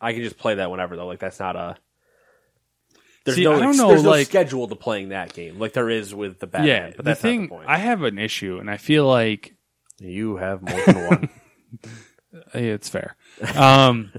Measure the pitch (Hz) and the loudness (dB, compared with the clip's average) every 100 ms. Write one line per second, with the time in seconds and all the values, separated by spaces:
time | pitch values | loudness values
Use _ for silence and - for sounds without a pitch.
0 | 117 117 117 - 113 98 92 92 90 87 | -8 -6 -8 -6 -4 -2 -4 -6 -8 -8
1 | 90 90 95 - 92 87 87 85 _ _ | -12 -10 -12 -8 -8 -8 -10 -14 _ _
2 | _ _ _ _ _ _ _ _ _ _ | _ _ _ _ _ _ _ _ _ _
3 | _ _ - 131 160 147 269 277 208 160 | _ _ -4 2 4 4 4 4 6 6
4 | 156 151 139 190 147 131 113 104 120 104 | 6 4 4 2 0 -2 -8 -8 -6 -6
5 | 95 98 87 - 85 90 110 127 113 113 | -6 -8 -10 -12 -14 -10 -6 -4 -2 -4
6 | 98 101 101 92 92 95 151 113 85 - | -6 -10 -10 -10 -8 0 2 0 -2 -8
7 | 131 113 226 240 175 82 - - 226 214 | -4 -2 0 -2 -6 -10 -4 -2 0 -2
8 | 127 101 107 - 98 90 104 104 - 151 | -2 -4 -6 -6 -8 -8 -10 -8 0 2
9 | 135 123 110 104 - _ _ _ _ - | 4 4 2 -4 -10 _ _ _ _ -20
10 | 92 95 110 92 92 95 92 - - - | -14 -10 -8 -6 -6 -8 -8 0 4 4
11 | 87 - 143 _ _ _ _ 113 110 113 | 2 0 -2 _ _ _ _ -20 -20 -20
12 | - _ _ 165 - 120 117 107 - - | -20 _ _ -20 -14 -6 -6 -6 -8 -10
13 | - - _ - - 147 135 135 131 117 | -10 -16 _ -12 -4 6 8 10 8 4
14 | 98 | -4